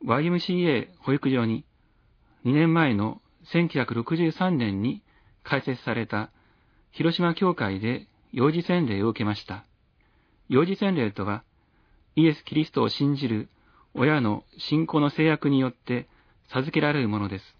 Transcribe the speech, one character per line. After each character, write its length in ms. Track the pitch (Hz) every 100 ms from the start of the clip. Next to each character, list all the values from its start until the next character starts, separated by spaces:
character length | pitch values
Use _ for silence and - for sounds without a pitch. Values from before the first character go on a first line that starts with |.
| 240
ワ 160 | 123
イ 60 | 165
エ 20 |
ム 100 | 175
シ 140 | -
ー 160 | 180 175
エ 200 | 120 -
ー 100 | -
保 100 | -
育 160 | 143 139
場 160 | 131 113
に、 200 | 113 - _ _ _ _ _ _ _
二 100 | 120
年 200 | 147 165
前 200 | 165 147
の 280 | 101 110 - _ _ -
千 240 | 170 170
九 100 | 143
百 140 | 120
六 240 | 117 117 165
十 140 | 165
三 260 | - 185 156
年 240 | 110 98
に 200 | 117 208 - _ _ _
開 180 | - 139
設 200 | 139 123
さ 100 | -
れ 120 | 117 110
た 260 | 107 113 _ _ _ _ _ _
広 240 | - 160 170
島 180 | 175
教 220 | 165 185 170
会 240 | 104 98
で 280 | 110 127 - _ _
幼 180 | 123 139
児 100 | 165
洗 240 | 170 180 135
礼 180 | 98
を 60 | 110
受 100 | 110
け 40 |
ま 120 | 107 104
し 100 | -
た。 200 | 98 - _ _ _ _ _ _ _ -
幼 160 | 131 175
児 100 | 196
洗 180 | 202
礼 180 | 170 110
と 140 | 101 101
は、 180 | 104 - _ _ _ _ _ _ -
イ 120 | 160
エ 60 |
ス・ 100 | 151 -
キ 100 | 151
リ 100 | 151
ス 60 |
ト 120 | 135
を 60 | 117
信 260 | - 143 139
じ 120 | 131
る 220 | 110 - _ _ _ _
親 280 | - 139 151
の 220 | 110 104 - -
信 280 | - 151 160
仰 140 | 156
の 100 | 143
制 140 | -
約 260 | 160 151 147
に 100 | 139
よ 100 | 127
っ 20 |
て 360 | - - 123 - _ _ _ _
授 220 | 127 143
け 100 | 160
ら 120 | 147
れ 80 | 147
る 80 | 113
も 100 | 107
の 100 | 101
で 100 | 95
す。 160 | - _